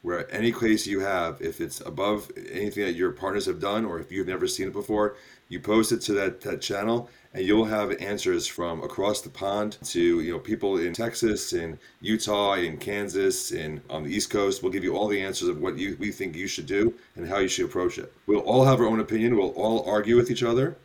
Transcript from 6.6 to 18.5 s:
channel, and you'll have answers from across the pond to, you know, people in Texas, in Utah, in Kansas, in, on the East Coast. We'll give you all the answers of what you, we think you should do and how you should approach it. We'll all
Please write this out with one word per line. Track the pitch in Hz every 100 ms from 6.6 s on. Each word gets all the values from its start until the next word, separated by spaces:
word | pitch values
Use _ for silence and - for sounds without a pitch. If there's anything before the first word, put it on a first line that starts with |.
channel, | - 98 107 117 117 - _
and | - 95
you'll | 107 110
have | 107 101 -
answers | 98 101 92 85 -
from | - 85 82
across | - - 101 101
the | -
pond | - 98 104 107 104
to, | - 85 87 85
you | 80
know, | 82
people | 104 107 101 95
in | 87
Texas, | 85 117 - 110 104 -
in | 87 82 78 - _
Utah, | 92 110 104 104 101
in | 95 85 78
Kansas, | 101 101 101 98 95 90 -
in, | 85 78 76 -
on | 80
the | 76
East | 101 -
Coast. | 104 98 95
We'll | 92
give | 95 90
you | 95
all | 104
the | 101
answers | 98 92 87
of | 78
what | 92 80
you, | 98 87
we | 101
think | - 92
you | 78 98
should | - 73
do | 98 113 - - -
and | 85
how | 98
you | 92
should | - 85
approach | 90 90 -
it. | - - -
We'll | 104
all | 92